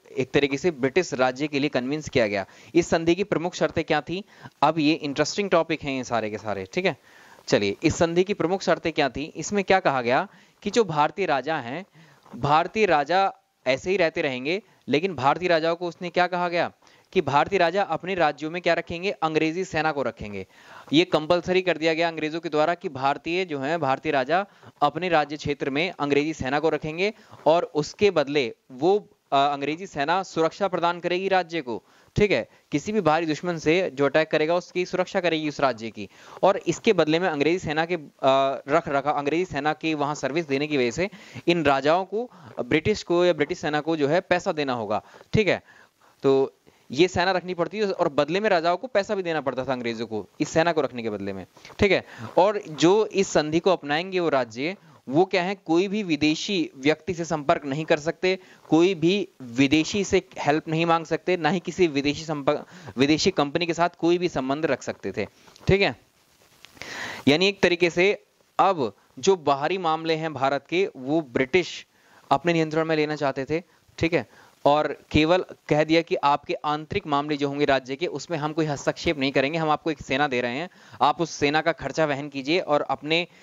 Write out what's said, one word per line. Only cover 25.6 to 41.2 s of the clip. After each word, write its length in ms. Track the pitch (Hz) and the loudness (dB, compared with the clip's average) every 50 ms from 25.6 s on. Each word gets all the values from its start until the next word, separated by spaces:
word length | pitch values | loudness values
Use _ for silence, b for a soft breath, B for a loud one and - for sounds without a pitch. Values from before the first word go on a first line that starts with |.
| 147 139 | -4 -2
में 220 | 131 147 170 190 - - | -2 -2 -2 -2 -4 -4
अंग्रेजी 340 | 143 143 139 143 147 160 160 | 0 2 2 2 2 0 -2
सेना 260 | - - 127 139 151 | -6 -4 -2 -2 0
को 80 | 147 160 | 0 0
रखेंगे 440 | 151 143 - 156 156 170 190 208 220 B B B B B - | 0 -2 -4 -6 -4 -4 -4 -4 -4 B B B B B 2
और 180 | 151 160 175 170 - - | 2 4 4 2 0 -2
उसके 360 | 151 151 - - - 208 202 | -2 -2 -4 0 2 2 4
बदले 440 | 185 160 139 135 143 151 127 113 - _ _ - | 4 2 0 2 2 0 0 0 -4 _ _ -20
वो, 360 | 135 123 143 180 202 208 185 _ _ _ _ _ | -6 0 2 2 2 2 -2 _ _ _ _ _
अ, 40 | 139 | 2
अंग्रेजी 500 | 139 139 147 143 139 139 135 156 170 196 | 2 2 2 0 -2 -4 -4 -4 -6 -8
सेना 360 | 185 - 151 143 156 170 190 | -8 -6 -4 -2 0 0 -2
सुरक्षा 460 | 185 - - 170 160 160 - - 202 185 | -2 -2 -2 0 0 0 0 -2 -2 -2
प्रदान 320 | 180 170 165 170 175 175 | 0 0 0 0 0 -2
करेगी 280 | 160 175 175 180 190 190 | -2 -4 -2 -2 0 0
राज्य 320 | 190 185 175 160 170 165 | 0 0 0 -2 -4 -6
को, 220 | 135 123 113 98 b b b b b b - | -6 -6 -8 -8 b b b b b b 0
ठीक 140 | - 208 202 | 0 2 2
है। 180 | 165 120 101 b b b b _ | 2 0 0 b b b b _
किसी 220 | - 147 - 208 | -6 -4 -4 -2
भी 80 | 214 220 | -2 0
बाहरी 260 | 180 156 151 165 175 | 2 4 2 2 2
दुश्मन 320 | 160 151 - - 180 175 160 | 0 -2 -4 -4 -4 -6 -2
से 320 | - 151 160 185 185 - 131 | 0 2 2 2 0 -2 -2
जो 100 | 131 139 | 0 0
अटैक 260 | 139 135 156 156 - | 2 2 2 2 2
करेगा, 240 | - 151 151 156 170 | 0 0 2 0 0
उसकी 320 | 180 175 - - 180 180 | -2 -4 -4 -4 -6 -4
सुरक्षा 340 | - - 180 185 - - 196 | -2 -2 -4 -4 -2 -2 -2
करेगी 280 | 175 170 160 156 156 151 | 0 0 0 0 -2 -4
उस 120 | 143 - | -2 0
राज्य 300 | 143 131 120 110 113 113 | 0 0 0 -2 -8 -10
की। 180 | - 110 101 B B B B B B B | -10 -12 -14 B B B B B B B
और 140 | - 180 202 | 2 2 2
इसके 360 | 180 - 180 160 - - 233 | 2 0 -4 -4 0 2 2
बदले 260 | 208 175 156 151 156 165 | 4 4 4 4 2 2
में 100 | 180 185 | 2 0
अंग्रेजी 300 | 156 143 139 156 165 - | 0 2 2 2 0 0
सेना 280 | - 160 147 156 165 | -2 -2 -2 -2 -2
के, 80 | 170 180 | -2 -4
अ, 140 | 165 147 131 _ _ - 135 135 135 135 135 131 117 - 135 | -6 -6 -10 _ _ 2 4 4 4 2 0 -2 -4 -2 0
रख 200 | 143 170 165 160 | 0 0 0 0
रखा, 220 | 143 139 131 143 | -2 0 0 0
अंग्रेजी 340 | 147 143 143 143 151 170 185 | -2 -2 0 0 0 0 -2
सेना 280 | - 139 139 139 151 | -2 -4 -2 -2 -2
की 220 | 156 - - 160 156 | -2 -2 -2 -4 -2
वहाँ 200 | 143 143 143 147 | -2 -2 -2 -2
सर्विस 340 | - - 127 135 170 170 139 | -2 -4 -2 -2 -2 -2 -2
देने 180 | 135 135 147 | -2 -2 -2
की 100 | 151 151 | 0 0
वजह 140 | 139 123 120 | 0 0 0
से 200 | 113 160 180 202 B B | 0 -2 -4 -4 B B